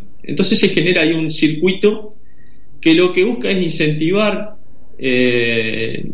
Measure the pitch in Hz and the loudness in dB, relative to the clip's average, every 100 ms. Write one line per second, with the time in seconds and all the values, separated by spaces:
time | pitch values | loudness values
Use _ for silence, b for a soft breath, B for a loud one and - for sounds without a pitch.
0 | - - - 147 196 220 196 185 160 180 | -8 -8 -4 0 2 2 2 2 2 2
1 | 160 165 160 - 151 151 180 190 208 220 | 2 2 -2 0 0 2 0 2 2 2
2 | - - b b b b b - 165 160 | -4 -10 b b b b b -2 4 4
3 | 180 185 202 - 196 190 170 156 156 151 | 4 2 0 0 0 0 0 0 0 2
4 | 160 196 208 202 - - - - - - | 2 2 2 0 -4 -8 -8 -8 -8 -4
5 | 131 123 127 120 117 117 110 110 113 - | 0 2 2 2 0 0 -2 -2 -4 -4
6 | - | -4